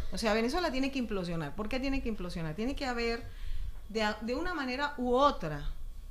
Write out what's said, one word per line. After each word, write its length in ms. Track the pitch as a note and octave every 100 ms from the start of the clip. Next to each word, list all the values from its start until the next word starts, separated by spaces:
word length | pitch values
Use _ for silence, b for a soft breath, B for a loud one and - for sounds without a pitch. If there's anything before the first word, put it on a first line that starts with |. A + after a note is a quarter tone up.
| B
O 60 | F3+
sea, 160 | A3+
Venezuela 360 | A3 A#3 E4+ E4+
tiene 200 | C4 C4+
que 80 | C4+
implosionar. 560 | A3+ G3 F3 E3 D3 -
¿Por 140 | G#3+
qué 100 | C4
tiene 220 | C#4 C4+
que 60 | A#3+
implosionar? 440 | G#3 F3+ F3 D#3+
Tiene 220 | D#3 A#3+ C#4+
que 100 | C4
haber 380 | A#3 A#3 A#3 - B B B B B -
de 140 | G#3+
a-, 140 | G#3 G#3+
de 140 | A3 C4+
una 180 | F4+
manera 400 | D#4+ C4 B3+ C#4+ C4+
u 160 | B3 B3
otra, 560 | C#4+ C4+ D#3+ D3 D3 - - - -